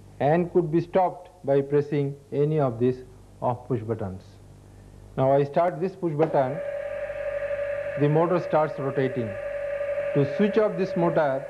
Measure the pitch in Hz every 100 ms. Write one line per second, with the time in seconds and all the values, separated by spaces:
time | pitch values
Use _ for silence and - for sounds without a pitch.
0 | - - 135 165 175 180 156 165 165 190
1 | 180 180 - - 135 139 139 147 143 147
2 | 139 139 - 135 147 156 135 113 123 127
3 | - - - - 123 120 - 120 107 110
4 | 98 95 - - - - - - - -
5 | - - 135 139 143 175 175 151 185 -
6 | 170 147 156 151 151 - - - - -
7 | 587 571 571 571 571 571 571 - - -
8 | 147 156 170 175 - 156 156 - 135 135
9 | 131 127 110 95 - - - - - -
10 | - 143 143 - 208 214 214 175 185 180
11 | 165 156 147 135 -